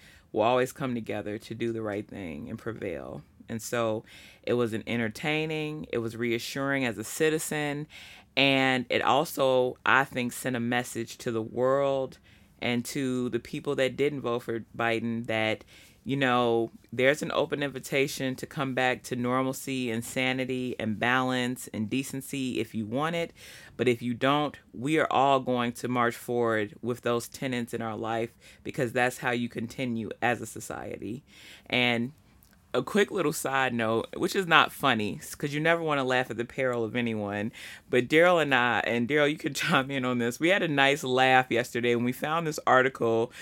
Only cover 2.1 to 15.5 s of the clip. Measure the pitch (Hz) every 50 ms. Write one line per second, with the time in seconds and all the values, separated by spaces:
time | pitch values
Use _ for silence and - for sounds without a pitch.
2.1 | - 98 98 82 73 73 76 - 113 113 - 117 107 - - 98 80 69 64 65
3.1 | - 147 - _ _ - - - 113 113 - - 123 120 117 110 107 117 - -
4.1 | - - - - - - - - 117 120 120 110 110 110 - - 113 120 117 110
5.1 | 110 - - 151 151 156 156 160 156 156 151 151 151 156 160 - - 117 113 113
6.1 | 113 110 120 120 113 117 - - - 143 139 139 139 135 131 120 104 98 113 -
7.1 | - - 160 156 156 156 - - 156 151 147 147 143 147 151 - - - - -
8.1 | - - - _ - - 139 139 135 135 135 131 131 127 120 - - - - -
9.1 | 120 139 156 - - - 135 131 131 127 127 127 127 - - - 113 131 139 -
10.1 | - 131 123 120 - - - 131 127 117 117 120 123 123 123 - - 120 113 -
11.1 | - - - 123 117 113 110 - - 120 127 131 135 139 139 139 139 135 131 -
12.1 | - - _ - - - - _ _ - - 120 120 120 120 - - 147 135 127
13.1 | 127 127 123 123 - 117 - - - 147 - 143 139 135 135 127 123 123 139 147
14.1 | 147 135 127 123 117 123 - - 117 117 - _ - - 117 117 113 113 113 117
15.1 | 113 117 120 117 110 110 110 110